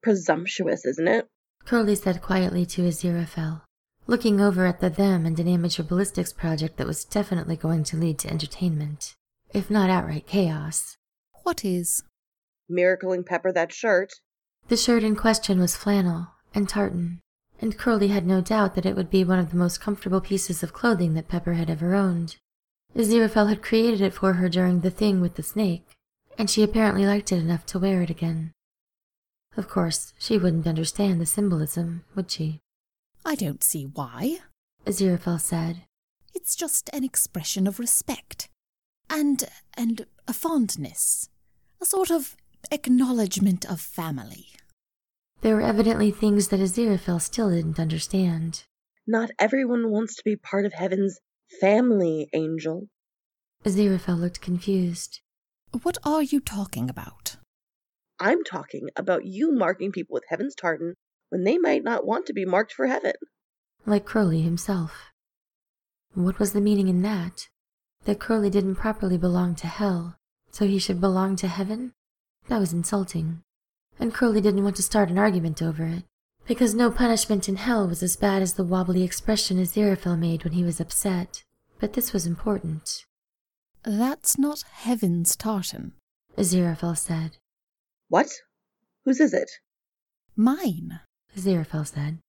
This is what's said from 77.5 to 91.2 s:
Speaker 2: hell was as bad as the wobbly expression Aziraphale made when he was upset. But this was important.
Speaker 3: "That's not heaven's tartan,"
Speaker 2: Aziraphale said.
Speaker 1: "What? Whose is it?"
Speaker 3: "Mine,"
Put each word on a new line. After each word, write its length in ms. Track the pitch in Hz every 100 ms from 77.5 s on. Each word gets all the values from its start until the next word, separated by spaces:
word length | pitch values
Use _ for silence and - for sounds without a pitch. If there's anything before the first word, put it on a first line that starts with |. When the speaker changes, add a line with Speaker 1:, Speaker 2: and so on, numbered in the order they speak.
| 196
Speaker 2:
hell 320 | 240 233 190
was 160 | 170
as 120 | 180 -
bad 240 | 202 190
as 140 | 190
the 100 | -
wobbly 380 | 180 185 180 185
expression 560 | 180 - - 214 - 185
Aziraphale 600 | 180 - 208 190 180 170
made 260 | 170 165
when 80 | 165
he 120 | 165
was 160 | 175 165
upset. 640 | 170 - 202 185 175 - _ _ _ _
But 140 | 208
this 180 | 214 247
was 140 | 202 165
important. 800 | 170 - 196 170 156 - - - _ _ _ _ _ _ _
Speaker 3:
"That's 560 | - 208 247 294 - -
not 240 | 285 294
heaven's 720 | - - 226 240 196 170 165
tartan," 600 | - 220 214 - - - - _ _ _ -
Speaker 2:
Aziraphale 600 | 190 180 175 165 170 165
said. 420 | - 160 160 - _ _ _ _ _ _ _
Speaker 1:
"What? 220 | 175 302 - _ _ _ _ _ _
Whose 160 | - 262
is 120 | 311
it?" 180 | - - - _ _ _ _ _ _ _ -
Speaker 3:
"Mine," 640 | 226 294 349 165 170 170 _ _